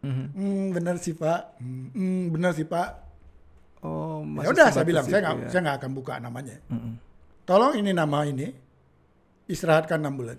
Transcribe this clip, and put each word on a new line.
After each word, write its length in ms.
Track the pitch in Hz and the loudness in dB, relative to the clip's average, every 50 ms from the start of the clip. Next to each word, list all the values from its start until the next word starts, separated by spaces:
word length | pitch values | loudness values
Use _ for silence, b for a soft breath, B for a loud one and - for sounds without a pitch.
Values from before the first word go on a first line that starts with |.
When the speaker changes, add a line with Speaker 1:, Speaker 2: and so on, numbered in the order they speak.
| - | -4
Speaker 1:
Mhm. 220 | 139 131 131 131 143 | -4 -4 -4 -6 -6
Speaker 2:
"Hmm, 340 | 143 190 196 196 196 196 196 190 | -6 -4 -4 -2 -2 -2 -2 -2
benar 260 | 185 175 170 175 175 170 | -2 -2 -2 -2 -4 -4
sih, 140 | - 180 160 | -4 -6 -6
Pak." 420 | - 160 156 170 175 - - - - | -2 0 0 0 0 -2 -8 -16 -12
"Hmm, 300 | 123 127 127 127 131 127 | -10 -10 -10 -10 -12 -10
hmm, 320 | 131 233 190 185 185 185 180 175 | -4 -2 -2 0 0 0 0 -2
benar 220 | 165 156 175 180 170 | -2 0 0 0 0
sih, 120 | 156 156 | 0 -4
Pak." 240 | 156 175 170 180 - - - - - - - - - - - - - - - - - - - - | -2 -2 -2 -2 -4 -6 -14 -18 -20 -20 -20 -20 -20 -20 -20 -20 -20 -20 -20 -20 -20 -20 -14 -10
Speaker 1:
Oh, 420 | 156 156 156 156 160 160 156 151 | -8 -8 -6 -6 -6 -8 -8 -8
Speaker 2:
Ya 160 | 151 147 147 | -8 -6 -4
Speaker 1:
masih 80 | - 175 | 0 2
Speaker 2:
udah, 140 | 262 339 311 | 8 8 8
saya 80 | 240 143 | 8 8
Speaker 1:
sebatas 140 | 151 156 165 | 4 2 4
Speaker 2:
bilang, 160 | 170 156 135 | 4 2 2
"Saya 80 | 123 170 | 4 2
Speaker 1:
itu 120 | 208 190 | 2 2
Speaker 2:
nggak, 100 | 160 151 | 2 -2
Speaker 1:
ya. 100 | - 120 | -2 -4
Speaker 2:
saya 140 | 120 - 180 175 | -2 0 0 0
nggak 140 | 151 139 131 | 0 -2 -2
akan 120 | 135 127 135 | -4 -6 -8
buka 220 | 135 131 143 127 | -8 -8 -8 -8
namanya. 400 | 117 120 123 120 127 139 127 95 - - | -8 -8 -10 -10 -10 -12 -12 -16 -18 -12
Speaker 1:
Mhm. 260 | - - 117 117 117 113 120 - - - - - - - - - | -8 -8 -8 -6 -8 -10 -12 -16 -20 -20 -20 -20 -20 -20 -18 -2
Speaker 2:
Tolong 280 | - 180 202 233 277 311 | 4 6 6 6 6 2
ini 180 | 226 208 196 190 | 2 0 0 2
nama 260 | 175 156 151 143 147 151 | 2 2 2 2 0 0
ini, 240 | 147 143 131 143 214 262 - - _ _ _ _ _ _ _ _ _ _ _ _ _ _ _ _ | -2 -2 -4 -6 -8 -10 -14 -20 _ _ _ _ _ _ _ _ _ _ _ _ _ _ _ _
istirahatkan 540 | - 185 - - 165 156 156 160 165 175 156 | -8 -6 -4 2 4 4 4 4 2 -2 0
enam 140 | 151 143 139 | 0 -2 -4
bulan. 240 | 135 123 117 131 | -4 -6 -8 -10